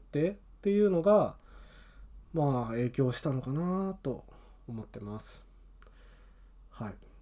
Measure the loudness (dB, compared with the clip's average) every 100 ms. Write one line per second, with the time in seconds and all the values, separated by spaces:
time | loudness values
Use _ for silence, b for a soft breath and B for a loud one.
0 | -6 0 0 -2 -14 -6 0 4 4 4
1 | 6 6 4 -4 b b b b b b
2 | b -20 -6 0 2 2 -2 -2 -2 2
3 | 0 0 -2 -2 -2 -2 -2 -2 -2 -4
4 | -6 -6 -10 b b b -12 -10 -10 -12
5 | -10 -10 -12 -18 -20 -20 -20 -20 -20 b
6 | b b b b b b -20 -12 -12 -12
7 | -20 -10